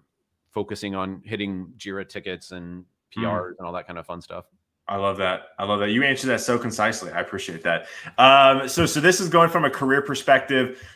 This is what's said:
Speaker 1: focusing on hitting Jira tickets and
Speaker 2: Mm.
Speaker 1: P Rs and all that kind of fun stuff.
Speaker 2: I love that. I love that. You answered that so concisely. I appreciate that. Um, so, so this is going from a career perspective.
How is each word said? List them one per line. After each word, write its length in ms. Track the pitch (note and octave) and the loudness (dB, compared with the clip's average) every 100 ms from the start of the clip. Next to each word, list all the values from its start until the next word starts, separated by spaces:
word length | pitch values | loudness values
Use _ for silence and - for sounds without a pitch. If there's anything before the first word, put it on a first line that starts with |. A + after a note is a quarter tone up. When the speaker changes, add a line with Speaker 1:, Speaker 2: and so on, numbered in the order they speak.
| _ _ _ _ _ | _ _ _ _ _
Speaker 1:
focusing 420 | - G#2 G#2 G#2 | -10 -8 -8 -6
on 280 | F#2+ F#2+ F#2+ | -6 -6 -8
hitting 500 | - G#2+ G2+ F#2+ F2+ - | -10 -6 -6 -6 -10 -14
Jira 300 | G2+ G2 F#2+ | -12 -10 -12
tickets 440 | G2+ F#2+ F2+ - | -12 -12 -12 -12
and 320 | F#2 F2 F2+ | -16 -14 -16
Speaker 2:
Mm. 20 | F2+ _ _ | -18 _ _
Speaker 1:
P 140 | - A2+ | -6 -4
Rs 300 | F2+ F2+ F2 | -4 -6 -10
and 80 | F2 | -10
all 60 | |
that 140 | F2 F2 | -10 -10
kind 100 | F2 | -12
of 80 | D#2+ | -12
fun 160 | E2+ | -14
stuff. 240 | - F2 - _ _ _ - | -14 -16 -16 _ _ _ -10
Speaker 2:
I 100 | G2 | -4
love 180 | G2 F#2+ | -2 -2
that. 320 | F#2 F#2 - - | -2 -4 -8 -8
I 60 | |
love 160 | G2+ G#2 | -2 0
that. 120 | G#2 | 0
You 120 | A2 | 0
answered 240 | C#3 C3 C3 | 0 0 0
that 140 | A#2 | -2
so 180 | A2+ A#2+ | 0 -2
concisely. 520 | A#2 G#2+ G#2+ A2+ F2+ | -2 -2 -2 -2 -6
I 80 | E2 | -6
appreciate 420 | F2+ G2 - E2 | -6 -8 -8 -6
that. 240 | F2 E2 - - - - | -2 -4 -4 -16 -6 6
Um, 500 | B2+ C#3 C3+ C3+ C3 | 8 10 8 6 0
so, 180 | - E3 | 0 0
so 140 | D#3 | 2
this 220 | D3+ F#3 | 4 2
is 80 | F#3 | 2
going 200 | E3+ E3+ | 4 4
from 140 | E3+ | 4
a 60 | D3 | 0
career 320 | - C3+ C3+ | 0 0 0
perspective. 800 | C#3 C3+ - C3+ - C3+ B2 - - | 0 -2 4 4 4 0 0 -4 -18